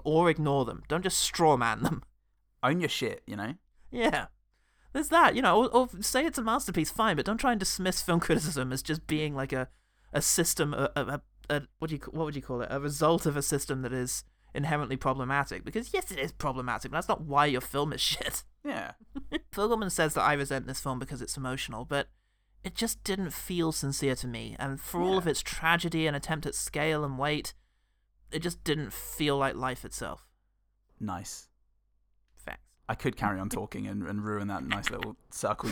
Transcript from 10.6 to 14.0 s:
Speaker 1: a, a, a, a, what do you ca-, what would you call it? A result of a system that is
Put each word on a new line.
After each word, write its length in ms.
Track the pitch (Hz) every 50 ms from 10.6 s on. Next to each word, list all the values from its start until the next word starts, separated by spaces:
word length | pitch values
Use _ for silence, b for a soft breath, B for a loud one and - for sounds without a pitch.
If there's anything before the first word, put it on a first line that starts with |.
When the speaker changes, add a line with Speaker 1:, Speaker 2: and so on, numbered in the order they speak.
| 156 147 147
Speaker 1:
a, 160 | - 139 - -
a, 60 | 151 131
a, 180 | - 139 151 - _ _ - - -
a, 140 | 147 143 143 - _ _
what 100 | 165 160
do 60 | 160
you 60 | 139
ca-, 100 | - - -
what 120 | 160 160
would 120 | 151 147
you 60 | 143 131
call 180 | - 127 120
it? 80 | 120 -
A 100 | - 139
result 460 | 143 147 143 143 156 156 170 165 -
of 100 | 160 143
a 60 | 143 139
system 400 | - 151 135 - - 143 131 131
that 100 | 120 127
is 320 | 127